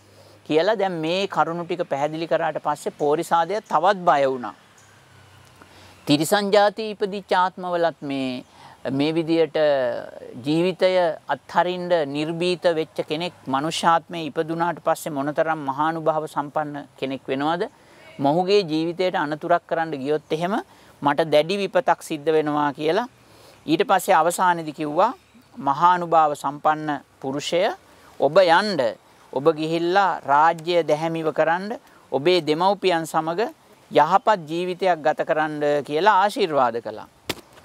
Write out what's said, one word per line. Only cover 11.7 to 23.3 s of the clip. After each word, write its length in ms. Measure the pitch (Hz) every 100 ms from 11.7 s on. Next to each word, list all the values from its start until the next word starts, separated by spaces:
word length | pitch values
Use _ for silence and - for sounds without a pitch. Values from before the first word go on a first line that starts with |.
| 180 175 175 139
නිර්භීත 580 | 143 156 165 180 175 180
වෙච්ච 240 | 160 160 - 165
කෙනෙක් 280 | 156 175 - -
මනුෂ්‍යාත්මේ 800 | 131 160 - 175 165 160 170 151
ඉපදුනාට 520 | 165 160 165 175 151
පස්සේ 280 | 165 160 170
මොනතරම් 460 | 143 143 147 160 160
මහානුභාව 680 | 139 135 156 165 156 156 156
සම්පන්න 600 | 151 147 156 151 143 - -
කෙනෙක් 260 | 135 135 -
වෙනවද? 340 | 135 147 175 233 - _ - - -
මොහුගේ 420 | 135 170 185 202
ජීවිතයට 540 | 165 156 165 170 185
අනතුරක් 480 | 185 151 156 170 175 -
කරන්න 240 | 165 160
ගියොත් 420 | 143 139 151 -
එහෙම 220 | 156 175 220 - - - -
මට 280 | 143 147 160
දැඩි 260 | 147 160 202
විපතක් 440 | 190 175 175 165
සිද්ධ 300 | - 156 151
වෙනවා 400 | 156 151 147 147
කියලා 360 | 151 151 190 247 _ _